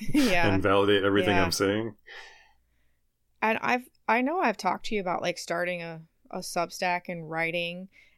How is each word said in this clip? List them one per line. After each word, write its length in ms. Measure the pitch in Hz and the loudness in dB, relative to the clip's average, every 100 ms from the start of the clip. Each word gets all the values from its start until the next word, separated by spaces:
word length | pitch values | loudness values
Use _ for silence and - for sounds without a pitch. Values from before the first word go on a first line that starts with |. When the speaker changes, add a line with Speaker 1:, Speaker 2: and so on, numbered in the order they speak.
| 220 | 2
Speaker 1:
Yeah. 380 | 294 247 175 170 | 4 4 4 4
Speaker 2:
and 80 | 98 | 4
validate 400 | 101 101 101 101 | 4 4 6 4
everything 320 | 98 101 107 101 | 4 2 4 4
Speaker 1:
Yeah. 80 | |
Speaker 2:
I'm 80 | 95 | 2
saying. 440 | - 98 104 113 - - - - - _ _ _ _ _ _ _ _ _ _ | 2 0 0 -4 -10 -18 -18 -20 -20 _ _ _ _ _ _ _ _ _ _
Speaker 1:
And 180 | 220 220 | -2 -2
I've, 260 | - 247 254 _ - | -2 -4 -6 _ 0
I 120 | 226 | 0
know 180 | 262 359 | 0 0
I've 180 | 226 - | 0 0
talked 300 | 185 175 - | -2 -4 -4
to 80 | 208 | -4
you 60 | |
about, 200 | 180 170 | -2 -2
like, 160 | 175 175 | -4 -6
starting 440 | - 170 175 180 | -6 -4 -4 -6
a, 180 | 165 160 160 _ _ | -8 -12 -16 _ _
a 80 | 185 | -12
Substack 640 | - 175 170 - 185 175 - | -6 -4 -4 -4 -2 -2 -4
and 220 | 170 156 | -10 -6
writing. 580 | 160 165 170 170 180 190 _ _ | -4 -2 -2 -4 -8 -14 _ _